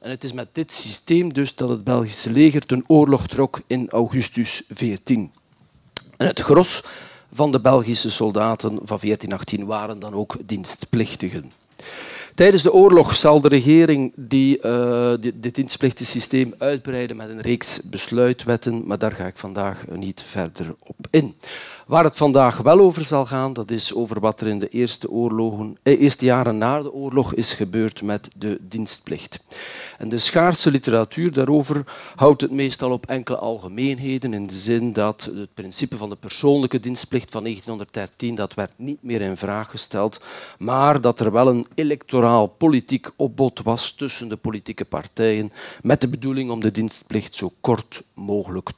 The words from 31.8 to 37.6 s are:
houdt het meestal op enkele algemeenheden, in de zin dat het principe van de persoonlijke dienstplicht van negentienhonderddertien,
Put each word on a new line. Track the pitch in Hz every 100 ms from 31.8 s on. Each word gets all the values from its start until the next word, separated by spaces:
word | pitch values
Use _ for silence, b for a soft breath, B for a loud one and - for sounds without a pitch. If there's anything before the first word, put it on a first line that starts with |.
| 139 B B
houdt | - 143 135
het | 139
meestal | 139 135 - 127
op | 123 -
enkele | 131 117 120
algemeenheden, | 107 113 90 107 135 127 135 131 127
in | 104 98
de |
zin | 95 101 117 120
dat | 110 107 - -
het | 101 98
principe | - 95 - 135 113
van | 104
de | 101
persoonlijke | 107 - 143 143 127 123
dienstplicht | 123 123 - 123 -
van | 110
negentienhonderddertien, | 113 101